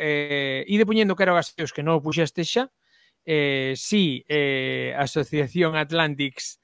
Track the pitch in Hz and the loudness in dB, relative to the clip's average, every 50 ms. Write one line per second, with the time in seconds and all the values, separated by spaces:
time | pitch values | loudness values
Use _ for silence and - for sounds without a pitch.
0 | 160 151 151 147 147 143 143 143 139 139 131 131 - - 202 208 220 202 220 220 | -2 0 0 0 0 -2 -2 -2 -2 -2 -4 -4 -2 0 4 4 4 4 4 2
1 | 214 196 185 - 196 180 180 170 151 - - - 160 - - - 143 160 165 156 | 2 2 2 2 2 4 4 2 2 0 -6 -6 -8 -6 -6 -4 0 2 2 2
2 | 139 156 151 170 160 143 - - 165 - - 233 262 269 _ _ _ _ _ _ | 2 0 0 0 0 0 -2 -4 -4 -2 0 -2 -2 -2 _ _ _ _ _ _
3 | _ _ _ _ _ 165 160 151 143 143 135 135 131 135 131 127 - - 208 208 | _ _ _ _ _ -2 0 0 2 0 0 0 -2 -2 -4 -6 -4 0 2 4
4 | 190 156 131 123 - - 147 151 143 139 135 131 131 131 131 127 127 127 127 135 | 4 2 0 -4 -4 -2 0 0 2 0 0 -2 -2 -4 -4 -4 -4 -4 -2 -2
5 | 139 135 - 160 139 - - 151 139 123 - 180 170 160 160 156 151 143 165 165 | -4 -2 -2 -4 -4 -2 -2 -2 -2 -2 0 0 0 0 0 -2 -4 -2 0 0
6 | 160 151 147 135 143 135 - - - - - - | 0 0 0 -2 -4 -4 -4 -8 -12 -12 -14 -16